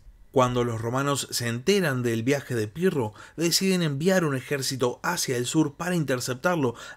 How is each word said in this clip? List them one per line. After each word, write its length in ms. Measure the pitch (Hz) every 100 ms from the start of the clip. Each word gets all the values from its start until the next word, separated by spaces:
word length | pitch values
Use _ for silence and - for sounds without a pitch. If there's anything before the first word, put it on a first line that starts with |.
| - - -
Cuando 320 | 135 123 123
los 160 | 120 113
romanos 480 | 117 127 143 139 -
se 160 | - 120
enteran 560 | 117 131 202 165 127
del 180 | 120 113
viaje 320 | 117 139 -
de 140 | 120 107
Pirro, 460 | 156 185 151 107 - - -
deciden 460 | 165 - 190 185
enviar 420 | 160 139 175 190
un 120 | 160 131
ejército 640 | - 143 127 131 123 -
hacia 340 | 165 175 - 123
el 100 | 123
sur 260 | 160 147
para 220 | - 170 180
interceptarlo 800 | 139 127 127 127 180 175 127 - -